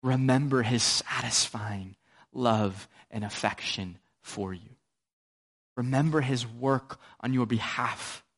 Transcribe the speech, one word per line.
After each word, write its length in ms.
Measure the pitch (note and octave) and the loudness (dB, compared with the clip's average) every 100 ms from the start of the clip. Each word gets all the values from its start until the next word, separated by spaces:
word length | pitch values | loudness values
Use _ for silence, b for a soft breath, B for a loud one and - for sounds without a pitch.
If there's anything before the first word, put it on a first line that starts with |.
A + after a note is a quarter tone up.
Remember 600 | B2+ B2+ C3 C3 C#3+ C3 | 2 2 4 4 4 2
his 200 | A#2 B2 | 4 2
satisfying 1120 | - - - - A#2+ - - A2+ G#2+ G2+ F#2+ G2 b b b | 2 0 -2 -4 -2 0 0 -4 -6 -6 -8 -14 b b b
love 560 | - B2 A2 G#2+ F#2+ - b b | 0 2 4 2 -2 -14 b b
and 140 | G#2+ | -8
affection 720 | G#2 - G#2+ - - - F#2+ F2+ _ _ | -8 -2 -4 -2 -8 -6 -8 -12 _ _
for 320 | - - F#2+ | -16 -8 -6
you. 240 | F#2 G#2+ - _ _ _ _ _ _ _ _ _ - | -8 -14 -20 _ _ _ _ _ _ _ _ _ -6
Remember 440 | B2 C3 D#3 D#3 | 0 2 4 2
his 260 | C3 B2+ A#2 | 2 0 -2
work 540 | A#2 C3 C3+ - - B B | -4 2 2 0 -18 B B
on 120 | A#2+ | -2
your 140 | C3 A#2 | 0 2
behalf. 800 | A#2 - - A#2+ - - - _ | 0 -2 -2 -4 -4 -10 -14 _